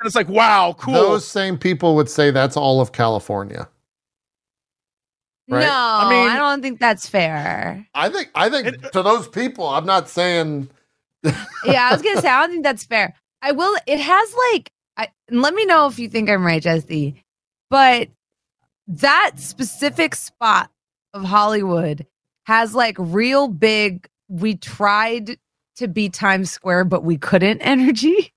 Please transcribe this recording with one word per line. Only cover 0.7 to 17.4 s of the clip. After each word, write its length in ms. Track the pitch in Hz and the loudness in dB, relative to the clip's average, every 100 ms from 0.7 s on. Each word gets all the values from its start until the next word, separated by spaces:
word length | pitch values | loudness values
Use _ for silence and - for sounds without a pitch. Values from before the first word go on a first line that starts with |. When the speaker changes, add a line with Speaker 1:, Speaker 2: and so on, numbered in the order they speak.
| 170 | -2
Speaker 1:
cool." 160 | - | 0
Speaker 2:
those 320 | 262 202 208 - | 4 4 2 -4
same 300 | 202 190 175 | -4 -4 -2
people 380 | 185 165 170 151 | -2 0 2 2
would 140 | 147 | 2
say 200 | - 143 | 2 2
that's 260 | 135 135 147 | 4 0 0
all 240 | 139 131 | 0 2
of 100 | 127 | 0
California. 800 | - 113 107 - 101 101 - - _ _ _ _ _ _ _ _ _ _ _ _ _ _ _ _ _ - | 0 0 0 -4 -8 -8 -12 -16 _ _ _ _ _ _ _ _ _ _ _ _ _ _ _ _ _ -4
Right? 120 | 254 | 0
Speaker 3:
No, 100 | 302 | 2
Speaker 1:
I 380 | 262 233 214 220 | 2 2 2 4
mean, 180 | 247 240 | 4 2
Speaker 3:
I 80 | 254 | 2
don't 240 | 285 285 | 0 -2
think 180 | 262 226 | -6 0
that's 280 | 240 208 - | 0 0 -2
fair. 800 | 202 160 156 147 85 170 185 214 | -2 0 -2 -6 -6 -6 -10 -10
Speaker 2:
I 160 | 277 294 | -4 -2
think, 200 | 381 - - | -2 -4 0
I 140 | 214 | 0
think 180 | 277 247 | 0 -4
Speaker 1:
it, 240 | 131 262 | -8 -6
Speaker 2:
to 100 | 190 | 0
those 280 | 190 233 - | 2 0 -2
people, 360 | 208 247 226 160 | -6 -6 -4 -4
I'm 180 | 143 170 | -2 0
not 240 | 185 165 | 0 0
saying 600 | 170 180 170 156 147 135 _ _ _ | -2 0 0 -2 -6 -10 _ _ _
<laughs> 260 | _ _ | _ _
Speaker 3:
Yeah, 640 | 156 - - - 226 262 247 | -8 -8 -10 -6 0 2 2
I 40 | |
was 80 | 294 | 0
gonna 180 | 392 381 | 0 0
say, 60 | 311 | 2
I 140 | 269 | 2
don't 100 | 330 | 0
think 120 | 349 285 | -2 -4
that's 180 | 233 | -4
fair. 320 | - 220 185 - _ _ | -4 -2 -2 -6 _ _
I 120 | 277 | -4
will, 240 | 285 370 415 - | -2 -2 -2 -2
it 120 | 294 | -2
has, 360 | 285 370 440 480 403 | 2 2 2 0 0
like, 200 | 381 - _ _ - | 0 -4 _ _ -12
I, 100 | 220 _ - | -12 _ -4
and 120 | 240 | 0
let 120 | 285 | 0
me 100 | 392 403 | 0 2
know 220 | 330 285 | 4 2
if 120 | 226 | -2
you 100 | 226 | -6
think 200 | 226 208 | -2 0
I'm 160 | 196 175 | 0 2
right, 160 | 160 | 0
Jesse, 640 | 170 165 147 160 143 139 _ _ | 0 -2 -2 -4 -6 -8 _ _